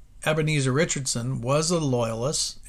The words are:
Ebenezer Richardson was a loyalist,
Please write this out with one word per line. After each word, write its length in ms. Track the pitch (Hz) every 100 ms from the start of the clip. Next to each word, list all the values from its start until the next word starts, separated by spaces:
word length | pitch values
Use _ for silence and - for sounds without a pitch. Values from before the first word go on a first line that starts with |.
| - - -
Ebenezer 480 | 156 156 151 131
Richardson 680 | 131 170 147 131 - 120 131
was 300 | 117 147 160
a 80 | 175
loyalist, 800 | 151 123 113 113 127 156 - -